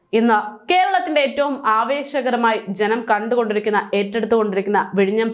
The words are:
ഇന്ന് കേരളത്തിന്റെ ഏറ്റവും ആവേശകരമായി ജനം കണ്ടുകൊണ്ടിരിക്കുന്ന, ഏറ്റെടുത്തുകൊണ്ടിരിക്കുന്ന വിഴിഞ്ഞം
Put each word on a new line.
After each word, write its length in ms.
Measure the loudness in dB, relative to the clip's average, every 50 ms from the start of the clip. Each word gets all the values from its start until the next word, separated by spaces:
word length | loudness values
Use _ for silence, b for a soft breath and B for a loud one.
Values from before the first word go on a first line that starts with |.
| _ _ 0 2
ഇന്ന് 180 | 4 4 2 2 0 -2 -10 -14 -4 0
കേരളത്തിന്റെ 520 | 2 2 2 2 2 0 -2 0 0 0 0
ഏറ്റവും 280 | 0 0 -2 -2 -2 -2 -2 0 0 2
ആവേശകരമായി 840 | 2 0 0 -2 -4 -4 -4 -4 -4 -2 0 0 2 2 0 0 0 -4 -6 -4 -2
ജനം 220 | 0 0 0 -2 0 0
കണ്ടുകൊണ്ടിരിക്കുന്ന, 680 | 0 0 2 0 0 0 0 0 -2 -2 -2 0 0 0 -2 0 -2 -2
ഏറ്റെടുത്തുകൊണ്ടിരിക്കുന്ന 840 | -2 -2 -2 -4 0 0 2 2 2 0 -2 -2 -2 0 0 0 0 0 0 0
വിഴിഞ്ഞം 320 | 2 2 2 0 0 0